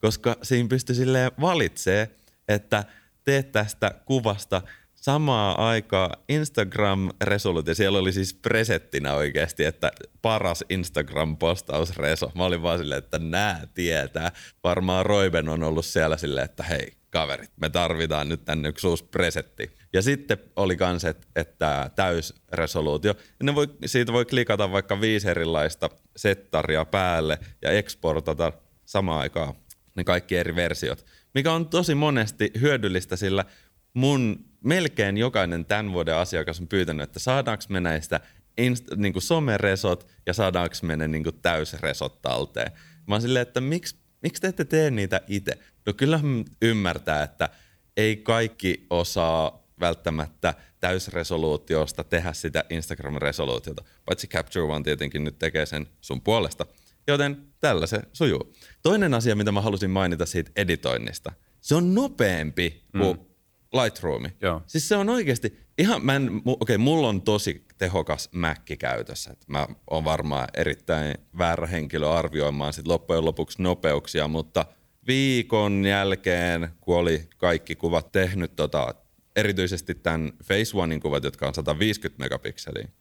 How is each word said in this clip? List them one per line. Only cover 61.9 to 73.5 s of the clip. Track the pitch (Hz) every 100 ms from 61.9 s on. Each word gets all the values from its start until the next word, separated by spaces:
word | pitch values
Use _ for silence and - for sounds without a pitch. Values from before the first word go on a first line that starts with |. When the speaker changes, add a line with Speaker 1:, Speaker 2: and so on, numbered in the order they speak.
Speaker 1:
nopeampi | 190 269 - 107 87 78 - 87 80 _
kuin | 98 98 85 - _ _ _ _
Speaker 2:
Mm. | 131
Speaker 1:
Lightroom. | 117 - 85 65 65 -
Speaker 2:
Joo. | 98 82 80
Speaker 1:
Siis | 160 147
se | 208
on | 196
oikeasti | 247 175 117 113 - - -
ihan, | 185 233
mä | 131 139
en, | 131
mu-, | 101 120 131
okei, | 110 107
mulla | 120 160 135
on | 98
tosi | 85 104 104 73 _ _
tehokas | 92 92 78 73 -
Mac | 90 85 76 - 73
käytössä. | 64 60 57 - -
Et | 67 -
mä | 71 69 - -
oon | 80
varmaan | 78 80 76 69 62
erittäin | - 78 - - 80 76 - _ 85
väärä | 85 82 82
henkilö | 90 73 78 76
arvioimaan | 82 80 76 73 71 71
sit | 76 76
loppujen | 85 - 82
lopuksi | 80 78 80